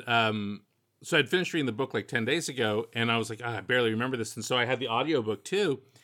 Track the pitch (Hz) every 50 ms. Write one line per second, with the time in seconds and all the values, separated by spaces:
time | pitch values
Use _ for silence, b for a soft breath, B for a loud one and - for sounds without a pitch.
0 | - 120 117 117 113 110 107 107 101 101 104 - _ _ _ _ _ _ _ _
1 | - - 175 151 135 110 175 185 180 - - 160 139 123 107 117 135 - - 110
2 | 98 - 127 120 110 123 151 170 - - 131 123 117 110 104 107 - - - 117
3 | 117 117 117 117 110 110 110 104 120 120 117 98 98 117 123 127 120 110 110 110
4 | 123 131 131 117 110 - - 120 107 - 127 123 120 120 131 117 127 113 113 120
5 | 139 156 160 131 110 110 104 - - - 185 202 208 165 135 - - _ b b